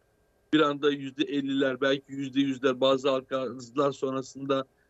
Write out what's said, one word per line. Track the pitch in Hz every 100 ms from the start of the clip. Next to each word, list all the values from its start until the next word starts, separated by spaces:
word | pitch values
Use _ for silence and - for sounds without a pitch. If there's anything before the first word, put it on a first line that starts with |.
| _ _ _ _ _
bir | 156
anda | 151 143 147
yüzde | 143 135 131
elliler, | - 143 135 135 139 127
belki | 135 139 -
yüzde | 135 139 131
yüzler, | 139 127 135 123
bazı | 135 135 139
halka | 131 127 131
arzlar | 127 127 117 120 143
sonrasında, | 135 135 131 127 135 139 135 131 _ _